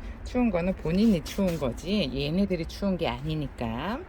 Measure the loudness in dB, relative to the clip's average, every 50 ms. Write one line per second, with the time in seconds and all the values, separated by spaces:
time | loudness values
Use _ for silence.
0 | -6 -10 -12 -10 -12 -4 0 2 2 4 4 2 2 0 -2 -2 -2 0 4 6
1 | 6 6 6 4 2 -4 -2 0 2 2 2 2 0 -2 -2 -4 -4 -2 0 0
2 | 0 0 -2 -2 -2 0 2 2 2 2 2 -2 -2 -6 -6 -2 0 0 0 0
3 | 0 -2 -2 -2 -2 -2 -2 -2 -2 -6 -4 -4 -4 -2 -2 -2 -2 -4 -4 -6
4 | -8